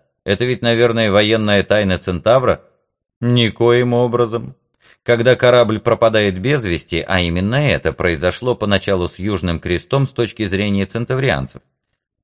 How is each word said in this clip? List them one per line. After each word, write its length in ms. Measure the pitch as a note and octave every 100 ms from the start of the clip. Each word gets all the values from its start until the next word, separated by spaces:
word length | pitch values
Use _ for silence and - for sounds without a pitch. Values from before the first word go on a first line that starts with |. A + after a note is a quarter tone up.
| _ _
Это 220 | - G2+ B2
ведь, 180 | A#2+
наверное, 480 | A#2+ A2+ A#2+ A2+ A2
военная 500 | G2+ G#2+ A2+ G#2+ G2+
тайна 360 | F2+ G#2 G2+ F2+
Центавра? 640 | - F2 - C3 B2 D#2+ _ _ _ _ _ -
Никоим 720 | A#2+ B2 A2+ - A#2 A#2+ B2
образом. 640 | A#2+ B2 A#2 A#2 A2+ B2+ - _ _ _ _
Когда 320 | - A#2 A#2 A#2+
корабль 440 | B2 B2 A2 G#2+
пропадает 600 | A#2 A2 A2+ A2 G#2 F#2
без 240 | A2+ D3
вести, 420 | G#2 D#2+ - E2 -
а 120 | F#2+
именно 360 | E2+ E2+ G2 C3
это 380 | C#3+ D#2 D#2+
произошло 600 | - F#2 D#2 F2+ - B2 A2+
поначалу 520 | G#2 G2 - F#2+ F2
с 120 | -
Южным 400 | G2 G2 F2+ E2
Крестом 480 | F2 F2 - C#3 C3
с 60 |
точки 340 | - A2+ - G#2
зрения 400 | F#2+ G#2 G2 F#2+
центаврианцев, 760 | A#2 A#2 C3 C3 D2 C2+ - _ _ _ _ _ _